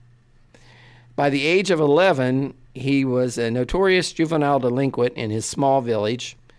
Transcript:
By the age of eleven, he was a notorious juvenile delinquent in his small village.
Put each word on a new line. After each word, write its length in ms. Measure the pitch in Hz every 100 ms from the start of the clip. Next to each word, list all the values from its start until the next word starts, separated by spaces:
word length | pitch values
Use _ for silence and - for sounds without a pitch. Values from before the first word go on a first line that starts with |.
| - _ _ _ _ - - - - - - -
By 140 | 143
the 160 | 139 143
age 240 | 180 190
of 100 | 165
eleven, 760 | 151 147 190 147 127 131 139 - -
he 320 | - 135 139 135
was 320 | 127 127 117
a 140 | 117
notorious 600 | 120 123 175 190 185 165
juvenile 460 | - 160 165 143 143
delinquent 560 | 123 123 139 - 123
in 160 | 127 113
his 160 | 110 110
small 360 | - 139 135
village. 540 | 120 110 107 117 - - -